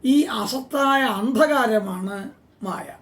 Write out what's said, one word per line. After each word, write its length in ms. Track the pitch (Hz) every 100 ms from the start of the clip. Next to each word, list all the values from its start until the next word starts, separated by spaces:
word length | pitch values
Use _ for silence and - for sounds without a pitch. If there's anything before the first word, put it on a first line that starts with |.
ഈ 120 | 262 285 311 214
അസത്തായ 600 | 208 254 262 285 277 269 262 196
അന്ധകാരമാണ് 960 | 220 247 302 285 233 214 196 185 190 196 208 - _ _ 190
മായ. 200 | 170 - -